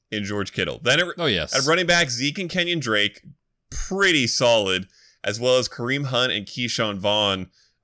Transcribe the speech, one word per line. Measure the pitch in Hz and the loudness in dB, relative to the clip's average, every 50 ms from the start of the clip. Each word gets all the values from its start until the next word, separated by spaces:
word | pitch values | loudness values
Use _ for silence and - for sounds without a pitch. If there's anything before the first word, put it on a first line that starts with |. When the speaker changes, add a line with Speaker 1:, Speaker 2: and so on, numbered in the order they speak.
| _ _ | _ _
Speaker 1:
in | - 107 104 | -8 -8 -6
George | 95 104 104 98 - - | -4 -4 -4 -4 -4 -4
Kittle. | - - - 64 60 76 | -4 -2 -2 -4 -2 0
Then | 113 131 156 | 2 2 2
at, | 180 175 185 - | 2 0 -2 -4
Speaker 2:
Oh, | 170 | -2
yes. | 147 107 87 78 - - | 0 0 0 -2 -2 0
Speaker 1:
at | - 127 143 | 0 2 2
running | 160 175 185 | 2 2 2
back, | 165 175 170 170 139 | 4 4 2 2 0
Zeke | 123 120 127 143 143 202 | -2 -2 -2 -2 -2 -4
and | 190 170 | -6 -4
Kenyon | - 185 175 175 175 165 | -4 -2 -2 -2 -2 -2
Drake, | 139 120 110 104 101 107 - - - - - _ _ _ _ _ _ - | -2 0 2 2 2 0 -2 -6 -20 -20 -20 _ _ _ _ _ _ -10
pretty | - - - - 185 190 202 190 170 151 127 | -8 -6 -6 -4 -2 2 2 4 4 4 2
solid, | 113 - - 131 120 117 113 104 95 92 92 95 - _ _ _ _ _ _ - | 0 0 2 4 4 4 4 4 2 0 -2 -2 -6 _ _ _ _ _ _ -6
as | - 107 110 | -6 -4 -2
well | 120 127 127 | 2 2 4
as | 127 123 - | 2 2 0
Kareem | - - 120 120 131 143 147 | -4 -6 -4 -4 -2 -2 -2
Hunt | 131 131 120 123 127 85 | -2 0 0 0 0 0
and | 107 98 | -2 -4
Keyshawn | - - - 123 117 - - 117 107 101 98 | -6 -8 -6 -4 -4 -2 -2 -2 -2 -2 -2
Vaughn, | 90 104 104 107 104 101 98 95 92 90 _ _ _ _ _ _ | 0 2 2 2 2 2 0 -2 -4 -8 _ _ _ _ _ _